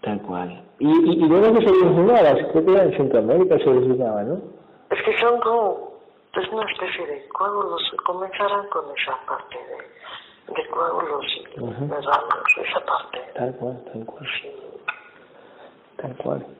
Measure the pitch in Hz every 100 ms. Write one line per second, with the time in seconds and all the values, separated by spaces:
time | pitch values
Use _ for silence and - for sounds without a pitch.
0 | - 104 - 90 90 87 - _ 143 160
1 | 165 170 160 175 220 226 214 185 180 156
2 | 190 240 160 135 - 165 165 196 175 -
3 | 135 117 107 156 185 156 151 127 127 127
4 | 120 107 104 185 - - - - _ 196
5 | - 214 233 240 226 233 208 - - -
6 | - _ _ - 185 220 208 - 190 -
7 | 160 139 - - 196 202 185 170 - -
8 | - 180 190 190 202 202 202 170 - -
9 | - 135 - - - 127 120 - - -
10 | - - - _ - - 151 165 170 170
11 | 160 143 - - - - 120 110 143 151
12 | 131 156 - - - - - - - -
13 | - - - - 123 131 120 127 - 113
14 | 110 - 139 - - - - - - -
15 | - - - - - - - _ _ -
16 | - - - 69 - -